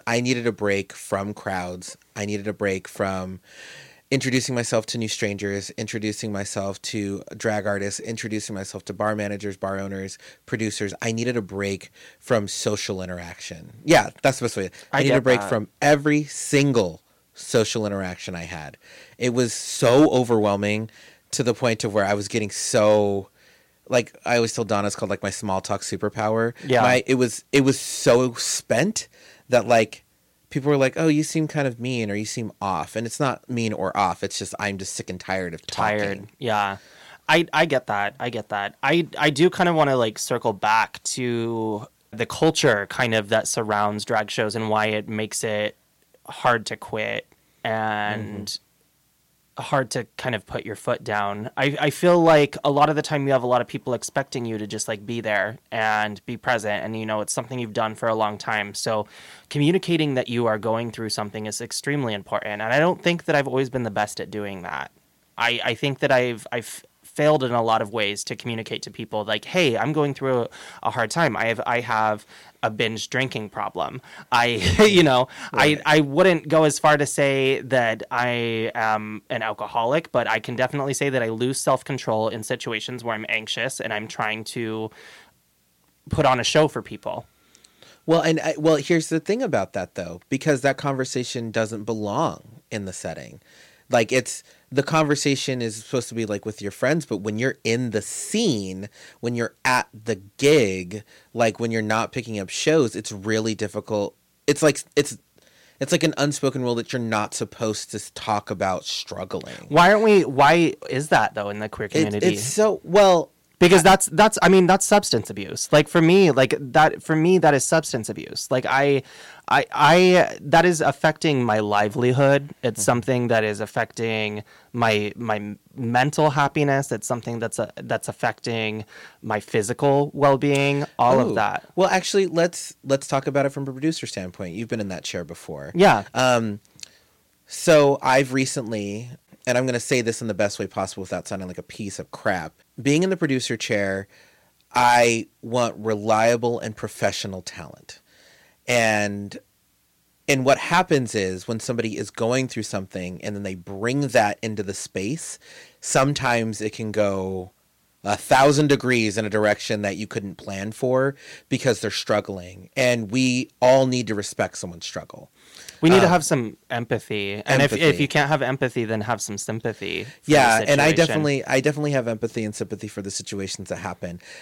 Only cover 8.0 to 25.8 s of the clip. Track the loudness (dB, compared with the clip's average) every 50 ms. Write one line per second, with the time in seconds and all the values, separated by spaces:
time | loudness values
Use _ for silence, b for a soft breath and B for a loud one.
8 | -8 -8 -8 -8 -6 -6 -6 -6 -6 -6 -8 -8 -10 -10 -12 -14 -12 -12 -6 -2
9 | -2 -2 0 -2 -4 -4 -6 -6 -8 -8 -10 -6 -6 -6 -6 -6 -6 -8 -8 -10
10 | -10 -12 -14 B B B B B B -8 -6 -4 -4 -4 -4 -4 -6 -6 -6 -6
11 | -6 -4 -4 -2 -2 -2 -2 -2 -4 -6 -6 -6 -4 -4 -6 -6 -10 -16 B B
12 | B B B B _ 0 0 0 0 -2 -6 -4 -4 -4 -4 -4 -4 -6 -6 -8
13 | -8 -10 -10 -12 -12 -14 -16 -16 -16 -16 -16 -16 -18 -20 -20 -10 2 4 4 4
14 | 4 2 -4 -2 0 0 0 0 -4 -4 -4 -4 -6 -6 B B B B B 0
15 | 2 4 4 4 4 4 2 2 2 -2 -2 -2 -4 -6 _ 0 2 4 4 4
16 | 4 2 2 0 0 -4 -10 -10 -6 0 2 2 4 4 4 2 2 0 -2 -12
17 | _ _ _ _ _ _ _ -20 -10 0 2 2 2 2 0 -4 -4 -4 -4 -4
18 | -6 -6 -8 -10 -12 -12 -10 -10 -10 -12 -12 -12 -14 -14 -18 -20 B B B B
19 | B B B B -4 -2 0 0 0 0 -2 -8 -10 -8 -4 0 4 6 8 8
20 | 8 6 6 2 2 4 2 2 4 2 0 0 0 0 -2 -2 -4 -8 b b
21 | b b b b b -10 -6 -2 0 0 0 0 0 0 0 0 -2 0 2 2
22 | 2 2 2 0 -2 -2 -2 -2 -4 -4 -6 -6 -6 0 2 4 6 6 6 6
23 | 4 2 0 -2 -6 -8 b b b b b b b b b b b -2 -2 -2
24 | -2 -2 _ -10 -4 -2 0 0 0 0 -2 -4 -4 -2 0 0 0 -2 -4 -4
25 | -4 -4 -4 -4 -4 -6 -6 -6 -6 -4 -4 -4 -2 -4 -6 -6